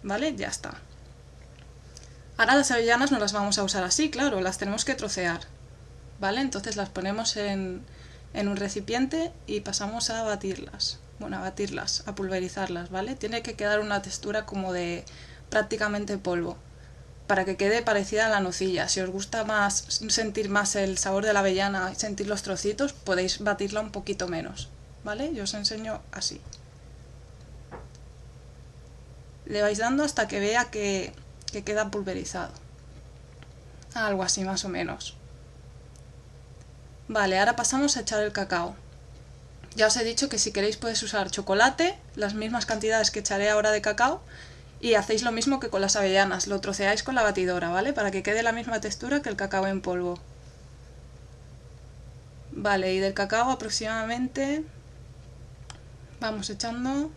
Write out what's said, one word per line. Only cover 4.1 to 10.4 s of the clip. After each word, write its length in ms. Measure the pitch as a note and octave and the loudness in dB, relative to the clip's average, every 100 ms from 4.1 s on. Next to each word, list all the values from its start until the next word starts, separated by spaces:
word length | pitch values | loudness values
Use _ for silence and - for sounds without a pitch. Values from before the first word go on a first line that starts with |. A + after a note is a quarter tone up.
claro, 300 | - C#4+ G#3 | 4 2 4
las 180 | F#3 F#3+ | 0 0
tenemos 260 | G3 G#3+ | -2 0
que 120 | - C4 | 0 0
trocear, 460 | G#3 G3 F3+ E3+ - - - - - - - - | -2 0 0 -2 -6 -16 -18 -18 -18 -18 -18 -4
¿vale? 220 | G3 A3 | 0 2
Entonces 340 | C4+ G#3+ G#3 | 0 -2 -4
las 140 | G#3 G3 | -2 -2
ponemos 480 | - F#3 G#3 A3+ - | -2 -2 0 -2 0
en, 500 | G3+ G3 F#3+ F3+ - - - - - | 0 0 -2 -6 -10 -18 -18 -18 -10
en 140 | - G3+ | -2 0
un 80 | G3 | 0
recipiente 760 | G3+ G3+ G3 A#3+ C4 D#4+ E4 - - | -2 -2 -2 0 2 2 -2 -6 -4
y 140 | G#3 | -4
pasamos 500 | G3+ G3 G#3 A#3 A3+ | -2 -2 -2 -2 -2
a 120 | A3+ | 0
batirlas. 760 | A3 G3+ | 0 -2